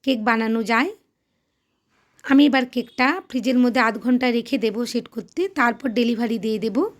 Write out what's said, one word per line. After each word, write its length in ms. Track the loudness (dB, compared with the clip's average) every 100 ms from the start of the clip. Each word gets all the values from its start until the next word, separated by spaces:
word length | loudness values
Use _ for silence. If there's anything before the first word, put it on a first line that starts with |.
কেক 200 | 0 0
বানানো 400 | 0 0 0 -2
যায়। 280 | 0 0 0 -4 _ _ _ _ _ _ _ _ _ _ _ _
আমি 220 | 2 4 6
এবার 200 | 2 -2
কেকটা 560 | -6 -8 -2 -2 -2 -6
ফ্রিজের 300 | -4 0 2
মধ্যে 220 | 2 2
আধ 160 | 0 0
ঘন্টা 340 | 0 2 2
রেখে 260 | -2 -2 -2
দেবো 280 | -2 -2 -4
সেট 220 | -6 -6
করতে, 400 | -14 -10 -6 -4
তারপর 420 | 0 0 0 -2
ডেলিভারি 500 | 0 0 0 -2 -2
দিয়ে 200 | -2 -2
দেবো। 320 | -2 -2 -2 -6